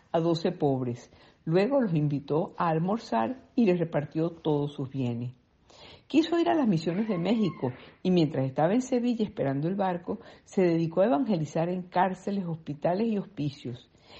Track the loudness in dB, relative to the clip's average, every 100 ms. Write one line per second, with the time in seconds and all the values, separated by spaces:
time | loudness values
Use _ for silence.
0 | _ 0 2 2 0 0 0 0 -2 -6
1 | -12 -20 -20 _ 0 2 2 2 2 2
2 | 0 -2 -2 -2 -2 -2 0 0 0 -2
3 | -2 -2 -2 -4 -6 2 2 2 0 -2
4 | -4 -2 -4 -2 -2 0 -2 -6 -8 -4
5 | -4 -4 -8 -10 _ _ _ -20 -20 -20
6 | -2 0 2 2 2 2 2 2 0 -2
7 | -2 -2 0 0 0 -2 -6 -6 -14 -6
8 | 2 4 2 0 -2 0 2 2 0 0
9 | 0 0 -2 -2 -2 0 -2 -2 -2 -2
10 | -6 -10 -12 -20 -4 2 4 4 2 2
11 | 2 2 2 0 -2 -2 -2 -4 -4 0
12 | 0 -2 -4 -4 -4 -6 -8 -4 -2 0
13 | 0 -2 -4 -6 -6 -6 -10 -12 -16 _
14 | -20